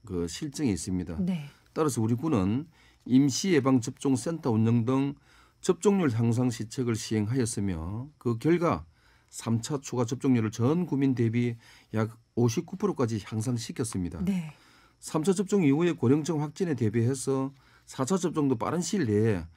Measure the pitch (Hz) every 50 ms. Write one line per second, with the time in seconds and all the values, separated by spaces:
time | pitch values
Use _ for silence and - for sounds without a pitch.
0 | - - 95 85 85 85 - - 160 147 - - 151 117 95 82 - 95 92 90
1 | 90 85 85 104 185 175 185 156 143 143 - _ _ _ _ - 160 147 117 120
2 | 110 113 120 117 156 165 147 101 92 98 110 135 160 - _ _ _ - _ _
3 | _ - 127 131 143 139 120 - - 196 175 139 120 135 135 127 117 131 - -
4 | - 143 131 123 - 170 170 160 - 135 110 110 110 113 120 120 113 123 131 135
5 | 139 139 139 - _ _ _ - _ _ _ _ - - 180 - - 208 202 196
6 | 170 139 110 117 117 117 113 123 127 127 117 - 110 113 - 135 123 120 113 107
7 | - - 110 107 104 104 127 135 117 110 - 110 101 98 90 78 80 87 104 117
8 | 131 151 - _ - 120 117 113 139 151 175 170 170 160 104 80 80 - _ _
9 | _ _ _ _ _ _ - - - 113 113 113 113 - 156 131 - - 123 123
10 | 123 117 - - - 139 127 117 110 107 - - 113 131 160 175 180 - 139 135
11 | 139 135 127 120 117 110 110 120 120 120 117 117 - - - - _ _ - 110
12 | 110 110 - - _ _ _ 113 120 120 117 175 170 - 196 - 208 190 156 -
13 | 127 110 113 104 - - 113 110 110 131 123 117 - - 175 - 120 - - 95
14 | 87 82 - - 180 180 202 180 160 156 - - - - - - _ _ _ _
15 | - - - 160 151 196 185 196 196 - 208 202 165 139 135 156 175 175 151 -
16 | 127 120 139 156 147 175 165 147 151 147 - - 196 170 143 - 120 107 113 120
17 | 113 123 139 135 - 135 135 135 135 139 135 - _ _ _ _ _ - - -
18 | 131 139 190 180 180 160 151 160 143 135 131 117 - - 147 175 170 - - 196
19 | 151 110 104 104 110 113 101 85 80 82 -